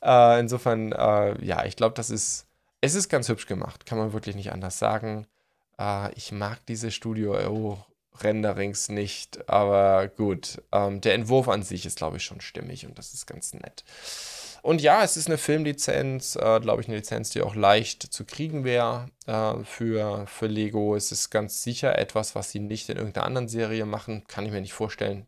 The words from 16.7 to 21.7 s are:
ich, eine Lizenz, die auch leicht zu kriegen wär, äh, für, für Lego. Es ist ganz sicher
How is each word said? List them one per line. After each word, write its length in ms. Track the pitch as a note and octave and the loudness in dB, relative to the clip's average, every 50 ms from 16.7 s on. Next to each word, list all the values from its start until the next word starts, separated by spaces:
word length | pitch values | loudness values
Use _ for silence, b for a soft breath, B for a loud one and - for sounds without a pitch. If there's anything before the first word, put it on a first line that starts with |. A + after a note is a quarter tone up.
| A2 A2+ | 0 0
ich, 80 | G#2+ A#2 | 0 -2
eine 80 | A2 | -6
Lizenz, 340 | G#2+ G#2+ - A2+ A2+ A2 - | -6 -6 -6 -6 -6 -4 -4
die 120 | - - | -2 -2
auch 120 | - G#2 G#2 | -2 -2 0
leicht 480 | G#2+ G2+ G2 G#2 A2 G#2 - - - | 4 6 8 8 6 4 0 -6 -10
zu 220 | - - - - A2 | -10 -10 -10 -10 -10
kriegen 400 | - - - D#3 D#3+ D#3 C#3+ C3 | -10 -8 -8 -6 -6 -4 -4 -2
wär, 440 | B2+ B2 A#2+ A#2+ A#2 A#2+ A#2+ B2 C3+ - _ - | 0 2 2 2 2 0 -4 -6 -10 -14 _ -8
äh, 360 | - A2 A2 A2 G#2+ A#2+ A#2 | -4 -2 0 0 0 -2 -4
für, 640 | G#2 - - - A#2 A2+ A2 G#2+ G#2+ G#2 G2+ G#2 G2+ | -6 -10 -8 -4 -2 0 0 0 0 -2 -2 -4 -6
für 220 | - - - A2+ A2 | -10 -6 -4 -2 -2
Lego. 480 | G#2+ G#2+ G#2+ G#2 A2 G#2 G#2 G#2 G#2 | 0 0 0 0 0 0 2 2 2
Es 160 | G#2 - - | 2 0 -2
ist 180 | - - - - | -2 -4 -2 0
ganz 320 | - A2 G#2+ G2+ - - | 0 0 0 -2 -4 -6
sicher 340 | - A#2+ | -6 -6